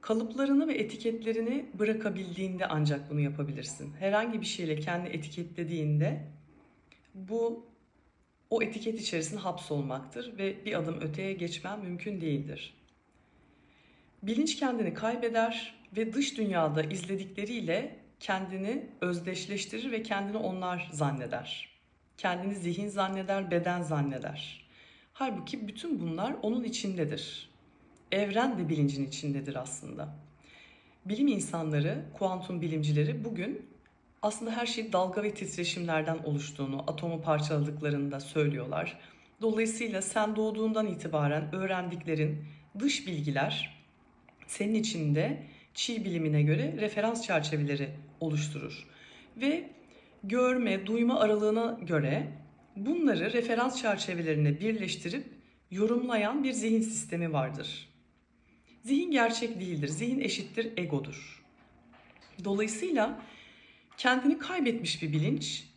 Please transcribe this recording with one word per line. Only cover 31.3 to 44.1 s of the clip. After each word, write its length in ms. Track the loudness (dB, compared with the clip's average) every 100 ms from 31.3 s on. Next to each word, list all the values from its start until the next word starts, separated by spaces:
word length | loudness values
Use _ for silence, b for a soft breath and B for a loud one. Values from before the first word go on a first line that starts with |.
| 4 0 -2 2 2 2 0 -6
kuantum 480 | -2 0 0 -4 -2
bilimcileri 640 | 0 2 4 4 4 2
bugün 420 | -2 -2 -4 -4 -10 -20 _ _ _ _
aslında 300 | -2 -2 -4
her 140 | -2 -2
şeyin 280 | -2 0
dalga 300 | 2 2 2
ve 100 | -2
titreşimlerden 840 | -2 -6 -2 -2 -2 0 2 2 -2
oluştuğunu, 640 | 0 -2 -2 -4 -4 -2 -4
atomu 340 | -2 -2 -2
parçaladıklarını 880 | 2 2 4 2 2 0 0 0 0
da 80 | -4
söylüyorlar. 800 | -4 2 2 2 -2 -2 -2 -6 B B B _
Dolayısıyla 600 | 2 4 2 0 -2 -2
sen 340 | 0 2 2 2
doğduğundan 520 | 0 2 2 2 0
itibaren 680 | -2 -2 2 2 2 0 -2
öğrendiklerin 880 | 0 0 -2 -6 -2 2 2 0 B B B 0
dış 280 | 0 0 -2
bilgiler 720 | -4 0 0 0 0 -4 -8 -20 _ _